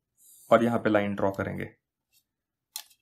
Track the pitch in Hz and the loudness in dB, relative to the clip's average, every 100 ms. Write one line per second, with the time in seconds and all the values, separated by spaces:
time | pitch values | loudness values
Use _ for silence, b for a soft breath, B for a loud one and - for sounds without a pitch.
0 | _ _ - - - 117 117 120 113 107 | _ _ -20 -20 2 4 4 0 0 0
1 | 101 101 101 95 95 95 92 - _ _ | 0 -2 -4 -2 -6 -8 -12 -14 _ _
2 | _ _ _ _ _ _ _ - - _ | _ _ _ _ _ _ _ -20 -20 _